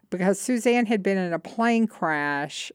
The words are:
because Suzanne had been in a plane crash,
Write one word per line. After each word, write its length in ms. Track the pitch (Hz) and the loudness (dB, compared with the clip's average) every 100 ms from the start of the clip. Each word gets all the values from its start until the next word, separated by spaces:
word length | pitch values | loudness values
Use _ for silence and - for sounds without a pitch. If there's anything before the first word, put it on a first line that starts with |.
| - | -10
because 300 | 180 185 190 | 0 2 2
Suzanne 480 | - 247 240 240 220 | 0 0 2 2 2
had 160 | 226 | 0
been 160 | 190 196 | 0 0
in 140 | 180 | 0
a 60 | 165 | -4
plane 460 | - - 233 226 220 | -6 -2 2 2 0
crash, 840 | - 165 151 143 143 147 - - | 0 -2 0 0 -2 -4 -8 -12